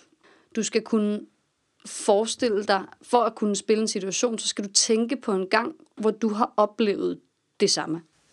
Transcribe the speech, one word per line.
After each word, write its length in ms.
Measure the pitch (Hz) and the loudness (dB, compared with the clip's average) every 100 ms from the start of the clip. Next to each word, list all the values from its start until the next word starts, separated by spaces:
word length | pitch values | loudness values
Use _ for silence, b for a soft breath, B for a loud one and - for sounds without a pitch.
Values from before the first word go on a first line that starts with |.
| b _ b b b - | b _ b b b -6
Du 80 | |
skal 180 | 208 226 | -2 -2
kunne 380 | 220 226 208 208 - _ _ _ _ _ - | 0 0 0 -2 -8 _ _ _ _ _ -16
forestille 800 | - - 202 226 - 247 202 | -6 2 2 2 -2 0 0
dig, 180 | 208 196 - - | 2 0 -2 -16
for 160 | - 247 | 0 2
at 140 | 226 226 | 2 0
kunne 200 | 208 202 | -2 -2
spille 260 | - 214 | 0 0
en 60 | 220 | 0
situation, 520 | 214 190 - 247 220 | -4 -4 -2 -2 -2
så 80 | - | -6
skal 180 | - 202 | -6 -2
du 40 | |
tænke 420 | 196 - 220 233 262 | 0 2 2 0 -4
på 160 | - | -2
en 140 | 190 190 | -2 2
gang, 260 | 220 240 - - - | 0 0 -10 -18 -4
hvor 160 | 214 | -2
du 180 | 214 226 | 0 -2
har 240 | 208 226 - | 0 -2 2
oplevet 640 | 208 - 214 - 90 170 _ _ _ - | 0 2 0 0 -2 -6 _ _ _ -2
det 100 | 196 | 0
samme. 300 | - - 165 - _ _ | 0 -2 -6 -8 _ _